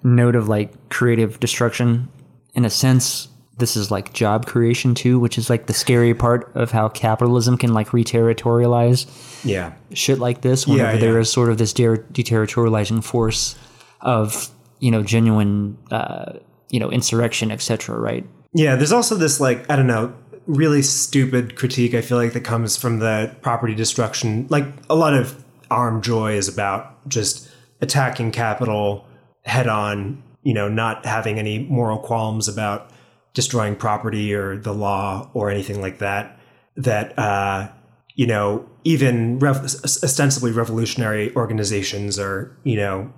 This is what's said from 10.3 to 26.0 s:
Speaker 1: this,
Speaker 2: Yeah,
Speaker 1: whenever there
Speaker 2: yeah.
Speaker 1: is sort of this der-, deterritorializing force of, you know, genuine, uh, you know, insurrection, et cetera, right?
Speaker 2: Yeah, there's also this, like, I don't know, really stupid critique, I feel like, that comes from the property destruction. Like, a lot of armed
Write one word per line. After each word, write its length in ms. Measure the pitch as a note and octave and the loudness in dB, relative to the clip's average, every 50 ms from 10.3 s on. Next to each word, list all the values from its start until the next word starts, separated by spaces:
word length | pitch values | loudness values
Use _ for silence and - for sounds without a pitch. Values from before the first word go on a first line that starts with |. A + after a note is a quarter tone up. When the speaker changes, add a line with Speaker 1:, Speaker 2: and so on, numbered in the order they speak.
| A#2+ - | -2 0
Speaker 1:
this, 260 | - B2+ B2+ C3 - | 0 0 2 2 2
Speaker 2:
Yeah, 80 | - C#3+ | 2 4
Speaker 1:
whenever 240 | C3+ B2 A#2 A2 A2 | 4 4 4 2 4
there 160 | A2+ A2+ A2+ | 4 4 4
Speaker 2:
yeah. 60 | A2+ | 4
Speaker 1:
is 100 | A2+ A2 | 2 2
sort 200 | - B2+ B2 A#2 | 2 2 2 2
of 80 | A2+ G#2+ | 4 2
this 140 | A2+ G#2 - | 0 0 2
der-, 260 | - A#2+ A#2 A2+ A2 - - - | 2 2 4 2 0 -2 -6 -4
deterritorializing 880 | - A#2+ - A#2+ A2 A2 G#2 - - A#2 A2+ A2 G#2+ G#2 G2 A2 A2+ G#2 | -4 -2 0 2 0 0 0 0 0 2 2 2 2 0 0 0 -2 -2
force 520 | - - B2 A2+ A2 A2 - - - - - - - - - - _ _ _ | -2 0 0 0 0 0 -2 -4 -6 -8 -12 -20 -20 -20 -20 -20 _ _ _
of, 480 | - B2 B2+ A2+ G#2+ G#2+ G#2+ - - - - _ _ _ _ _ | -2 0 2 2 2 0 -2 -6 -8 -10 -14 _ _ _ _ _
you 100 | - B2+ | 0 2
know, 120 | A2+ A2 G#2 | 2 2 2
genuine, 760 | F#2+ A2 A#2 A2+ A2+ A2 G#2+ G#2 G2+ G2+ G#2 G2+ G2+ G#2 - - - | 2 2 4 4 4 4 4 4 2 2 0 0 -2 -6 -10 -10 -6
uh, 420 | A#2 A2+ - - - G1+ - - - - - _ _ _ _ _ | -6 -6 -4 -6 -8 -10 -10 -12 -14 -16 -20 _ _ _ _ _
you 100 | - A#2+ | -4 -2
know, 100 | - - | -2 0
insurrection, 600 | - B2 A#2+ - - A2+ A#2+ A2+ - - A2+ A2 | 0 0 0 0 0 0 0 0 -2 -2 -4 -4
et 120 | G#2+ A#2 - | -4 -4 -4
cetera, 360 | - A2+ A2 - - A2 A2+ | -4 -4 -4 -4 -6 -6 -4
right? 280 | A2+ A2 A2+ A#2+ B2 - - _ _ _ _ | -4 -4 -4 -6 -8 -12 -20 _ _ _ _
Speaker 2:
Yeah, 220 | E3+ D#3 D3 C3 | 2 2 4 4
there's 160 | B2 C#3+ D3+ G3+ | 2 2 4 4
also 220 | A#3+ A#3 - A3 | 2 2 0 0
this, 240 | G3 D#3+ D#3 - - | 0 0 0 2 2
like, 280 | C#3+ C3 B2 A#2+ - - | 2 0 0 0 -2 -2
I 60 | D3 | 2
don't 100 | C#3 C3+ | 2 4
know, 260 | B2+ A#2 A2 A2 B2 - - - - - - _ | 2 2 0 -2 -4 -6 -14 -20 -20 -20 -18 _
really 360 | - D3+ C#3 D#3+ D#3 D3 C#3+ C3+ | -4 0 2 2 4 4 2 2
stupid 720 | C3+ - - - - - C#3+ C3 B2+ B2+ B2 A#2+ A2+ - | 2 0 -2 -4 0 2 2 2 2 2 -2 -2 -2 -6
critique, 380 | - - A#2+ - C3 A#2+ A#2+ A#2+ | -4 -4 -4 0 0 0 0 0
I 60 | A#2 | -2
feel 180 | A2+ - B2 A#2+ | -2 0 0 0
like, 140 | A#2+ A#2 A#2 | 0 0 -2
that 100 | A#2 B2 | -4 -6
comes 320 | - A#2 A2+ A#2 G#2+ - | -4 -2 -2 -2 -2 -4
from 220 | - - B2 A#2 A2 | -4 -2 -2 -2 0
the 360 | A2 A2+ A2 G#2+ G#2+ G#2+ - - | 0 0 0 0 -2 -4 -8 -8
property 340 | - C3+ A#2 A#2 - A2+ A2 | -4 -2 -2 -2 -2 -4 -2
destruction. 720 | G#2 A2+ - - - A#2 G#2+ - - - A2+ G#2+ A2 C3 C3+ | -2 -2 -2 0 -2 -2 -2 -2 -4 -4 -2 -2 -2 -2 0
Like, 160 | D#3 D3 C#3+ C3+ - - - - | 0 -2 -2 -2 -8 -16 -4 -2
a 40 | D3+ | 2
lot 200 | D#3+ E3 D3+ C#3+ | 2 4 4 4
of 280 | C3+ A#2 G#2 - - - _ _ _ _ _ | 2 0 0 -6 -16 -20 _ _ _ _ _
armed 340 | A#2+ A2+ B2 A#2 A2+ A2+ | -2 0 0 0 -2 -2